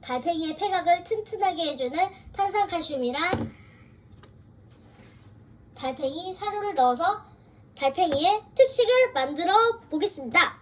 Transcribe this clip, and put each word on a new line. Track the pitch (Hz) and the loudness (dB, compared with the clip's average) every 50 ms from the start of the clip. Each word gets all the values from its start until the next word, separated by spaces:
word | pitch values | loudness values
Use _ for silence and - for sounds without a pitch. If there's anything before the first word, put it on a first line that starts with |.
달팽이의 | - - 254 254 247 320 339 320 320 311 302 | -8 -6 -8 -6 -4 -4 -4 -2 -4 -6 -6
폐각을 | - 403 403 381 370 339 330 349 359 349 | -4 -4 -2 -2 -2 2 2 2 0 0
튼튼하게 | - 453 427 427 - - 415 403 381 359 311 339 302 | -6 -6 -6 -6 -8 -6 -2 -2 -2 -2 -2 -4 -6
해주는 | 285 247 262 247 277 320 370 392 - - - - - | -4 -4 -6 -4 -2 -2 -2 -2 -4 -12 -20 -18 -4
탄산칼슘이랑 | - 392 392 392 415 403 392 359 330 311 - 302 269 254 240 247 285 330 349 - - - - - - - - - - - - - - _ - - - - - - - - - - - - - - _ - - - - - - - - - - - - - _ - - - - - | -2 -2 0 0 0 -2 0 -2 -6 -6 -4 -6 -4 -4 -4 -2 -2 -2 -2 -2 -4 -6 -10 -12 -18 -20 -20 -20 -20 -20 -20 -20 -20 _ -20 -20 -20 -20 -20 -20 -20 -20 -20 -20 -20 -20 -20 -20 _ -20 -20 -20 -20 -20 -20 -20 -20 -20 -20 -20 -20 -20 _ -20 -20 -20 -20 -20
달팽이 | - - 262 262 262 277 262 277 320 359 370 381 | -10 -8 -8 -6 -4 -6 -6 -6 -6 -10 -10 -10
사료를 | - 403 415 392 415 403 415 381 | -8 -8 -6 -6 -6 -6 -4 0
넣어서 | 277 254 247 247 247 330 359 415 427 - - - - - _ _ _ - - _ | 2 2 2 2 2 0 -2 -2 -2 -6 -18 -20 -20 -20 _ _ _ -20 -20 _
달팽이의 | - 277 269 269 - 370 339 285 277 302 359 415 427 427 - - | -2 -2 0 2 2 0 0 2 2 2 2 2 0 -2 -8 4
특식을 | - 523 523 - - 494 415 494 508 508 494 - | 4 4 4 6 2 4 6 6 6 6 4 2
만들어 | 269 262 277 294 294 339 349 381 427 453 466 453 453 - - | -2 -2 -2 -2 -4 -2 2 4 4 4 4 2 -2 -6 -6
보겠습니다. | - 311 320 403 - - 269 233 - 339 - - - - | -4 -2 -2 -2 -4 -6 -12 0 2 2 2 2 -2 -12